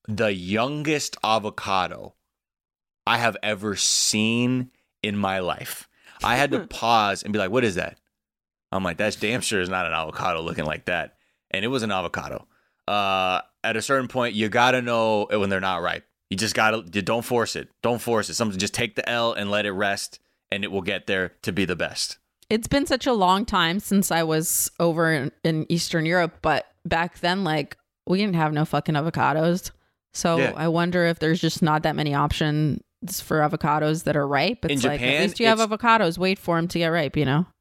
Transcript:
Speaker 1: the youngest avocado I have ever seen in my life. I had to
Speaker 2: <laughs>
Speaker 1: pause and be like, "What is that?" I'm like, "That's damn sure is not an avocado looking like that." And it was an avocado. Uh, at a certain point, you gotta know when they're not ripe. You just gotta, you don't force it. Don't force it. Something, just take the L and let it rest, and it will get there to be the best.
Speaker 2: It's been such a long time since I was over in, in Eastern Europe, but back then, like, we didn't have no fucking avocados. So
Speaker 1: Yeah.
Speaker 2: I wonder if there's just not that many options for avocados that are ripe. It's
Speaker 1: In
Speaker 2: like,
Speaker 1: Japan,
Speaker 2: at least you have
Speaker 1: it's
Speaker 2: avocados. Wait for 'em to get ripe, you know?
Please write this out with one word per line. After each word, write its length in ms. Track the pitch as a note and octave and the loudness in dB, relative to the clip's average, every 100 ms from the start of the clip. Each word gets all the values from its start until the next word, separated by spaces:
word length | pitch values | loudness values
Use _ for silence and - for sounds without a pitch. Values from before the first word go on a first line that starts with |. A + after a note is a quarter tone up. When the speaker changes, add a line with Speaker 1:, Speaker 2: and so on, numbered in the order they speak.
| - | -10
Speaker 1:
the 240 | G#2 A2 | -2 0
youngest 840 | G2 F2+ G#2+ B2 D3+ D3+ D3+ - - G#2 | -2 -2 -2 -2 -2 -2 -2 -4 -4 0
avocado 880 | A2 G#2 - - F#2+ F2 F2 G#1 _ _ _ _ _ _ _ _ _ - | 0 0 -8 -2 0 0 -6 -16 _ _ _ _ _ _ _ _ _ 0
I 100 | A#2 | 2
have 180 | A#2 G2+ | 2 0
ever 320 | G#2+ G#2 G#2+ F#2+ | -4 -4 -4 -2
seen 920 | - - - G#2+ A2 A#2 B2 B2+ B2+ _ _ _ | 0 0 0 2 2 2 2 0 -4 _ _ _
in 140 | G#2+ G#2 | -4 -2
my 220 | G2 F#2+ | -2 0
life. 500 | F2+ D2+ - - - _ - - | -2 -4 -8 -12 -16 _ -20 -4
I 120 | G2+ B2 | 0 2
had 160 | C#3+ | 2
to 80 | C#3 | 0
Speaker 2:
<laughs> 80 | - | -4
Speaker 1:
pause 560 | - A2+ A#2 G#2 G2 | -4 2 4 4 0
and 100 | - | -2
be 60 | G#2 | -2
like, 100 | F#2+ | 2
"What 120 | A#2+ | 2
is 120 | A#2 F2+ | 2 0
that?" 220 | - - _ _ _ _ _ _ _ F#2+ | -6 -8 _ _ _ _ _ _ _ -4
I'm 80 | |
like, 140 | F#2 E2 | -4 -2
"That's 180 | G#2+ - | -2 0
damn 260 | G#2+ B2 | -2 -2
sure 200 | - G#2 | -2 -2
is 80 | F2+ | 0
not 160 | F#2 F2 | -2 -2
an 80 | |
avocado 480 | D#2+ D#2+ - F#2 E2+ | -4 -4 -4 -4 -2
looking 240 | E2 - D2+ | -4 -4 -4
like 200 | D#2 - | -4 -4
that." 300 | F2 D#2 _ _ _ _ | -4 -4 _ _ _ _
And 120 | F#2+ | -4
it 60 | G#2+ | -2
was 140 | C3 | -2
an 80 | A2 | -2
avocado. 560 | F#2+ E2+ - C#2 - - _ _ _ - | -2 -2 -6 -8 -10 -14 _ _ _ -2
Uh, 540 | G#2 G2 F#2+ F#2 F#2 - _ | 0 2 2 2 0 -4 _
at 120 | - A2 | -4 -4
a 60 | |
certain 260 | - C3+ B2 | 0 0 0
point, 280 | B2+ A#2+ G#2 | -2 -2 0
you 140 | G#2+ | 0
gotta 320 | A#2 B2+ B2+ | 4 4 4
know 460 | A#2+ A#2 A2+ G#2+ G#2 | 2 2 4 2 2
when 180 | G#2+ G2 | 2 2
they're 100 | F#2+ | 0
not 220 | F#2+ F2+ | 0 -2
ripe. 240 | F2 E2 - _ _ | -2 -4 -10 _ _
You 80 | F#2+ | -4
just 180 | G#2+ A#2 | -2 2
gotta, 280 | A2 A2 F2 | 2 2 -2
you 80 | G2+ | -4
don't 220 | F#2 A2+ | 0 -2
force 320 | A2+ B2 A2 - | 0 0 0 -4
it. 140 | C2+ _ | -10 _
Don't 180 | A#2 A#2+ | -2 -2
force 280 | A#2 A2+ G2 | 0 0 0
it. 40 | |
Something, 260 | D#2+ A2+ F#2+ | -2 -2 0
just 140 | G2+ | -2
take 220 | - A#2+ - | -2 -4 -2
the 120 | - | -2
L 240 | A#2+ A#2 | 0 0
and 160 | - G2+ | -2 -2
let 140 | G#2 G#2 | 0 0
it 60 | |
rest, 480 | F#2+ G2+ G2+ - - _ _ _ | 0 0 0 -6 -14 _ _ _
and 120 | G2 | -4
it 80 | G2 | -2
will 100 | G2 | -2
get 260 | F#2+ F#2+ - | -2 -4 -2
there 260 | G2 F2+ - | -2 -2 -4
to 80 | - | -6
be 140 | F#2 F#2 | -2 0
the 100 | F2 | 0
best. 420 | E2 - - - _ _ _ | -4 -4 -8 -10 _ _ _
Speaker 2:
It's 180 | G#3+ A#3 | -4 0
been 180 | C#4 E4 | -2 0
such 220 | C4 C#4+ | -2 0
a 60 | |
long 320 | A#3 F3+ F#3+ A3+ | 2 4 2 2
time 340 | G3 E3 F#3 | 0 2 0
since 320 | - G3 F#3+ | 0 2 2
I 120 | E3 | 0
was 460 | D#3+ D#3+ E3 - - - | 2 0 0 -2 -4 0
over 320 | E3+ D#3+ E3 | 0 2 2
in, 200 | D#3 C#3+ - | 2 -2 -2
in 220 | E3 D#3+ D#3 | -2 -2 0
Eastern 360 | E3+ - E3 D#3+ | -2 0 -2 2
Europe, 340 | F3+ E3 - | 2 0 -2
but 240 | D#3 C#3+ - _ F3 | 0 0 -2 _ -4
back 340 | E3 E3+ - | -2 -2 -2
then, 240 | F3 F#3 | -2 0
like, 340 | F#3+ D#3 D3 - _ _ - | 0 0 -2 -10 _ _ -2
we 120 | F#3 | 0
didn't 160 | G#3 E3+ | 2 2
have 180 | D#3 | 0
no 120 | D3+ D#3 | 0 0
fucking 280 | D3 - D3+ | 0 0 0
avocados. 760 | D#3+ D3+ C3 D3 E3 F3 - - _ _ _ | 0 0 0 2 2 0 -4 -16 _ _ _
So 240 | - F3 E3 | -4 0 2
Speaker 1:
Yeah. 160 | C3 - | 0 0
Speaker 2:
I 120 | E3 | 0
wonder 380 | E3 E3+ F3+ E3+ | 0 0 2 2
if 120 | E3+ | 2
there's 220 | D#3 E3 | 0 2
just 200 | D#3+ - | 0 0
not 200 | E3 D3+ | 2 2
that 120 | D#3+ D3+ | 0 -2
many 180 | D3+ | -2
options 680 | C#3+ D3 - D#3 D3+ D3+ - - _ - - | 0 0 0 0 2 0 -2 -8 _ -10 -10
for 180 | - D#3 | -2 0
avocados 640 | D3+ D3+ D#3 D3+ D3+ D#3 - | 2 0 0 2 2 0 0
that 100 | D3 | 0
are 120 | C#3+ | 0
ripe. 380 | C#3 E3+ A#3+ E3 | 2 0 0 -2
It's 180 | C#3+ | 0
Speaker 1:
In 60 | B2+ | 0
Speaker 2:
like, 100 | D3 | 0
Speaker 1:
Japan, 160 | B2 C#3+ | 0 2
Speaker 2:
at 60 | |
least 180 | F#3 - | 0 2
you 60 | A3+ | 2
have 120 | A3 | 4
Speaker 1:
it's 120 | A3 | 2
Speaker 2:
avocados. 460 | G#3+ A#3+ A3+ F3+ E3+ | 0 4 4 4 2
Wait 220 | F#3 F#3+ | 0 0
for 180 | - E3+ | 0 0
'em 100 | E3+ | 0
to 80 | E3+ | 0
get 80 | E3 | 0
ripe, 280 | E3+ C#3 - | 0 0 0
you 80 | C#3 | 2
know? 200 | C#3 F3 _ | 2 0 _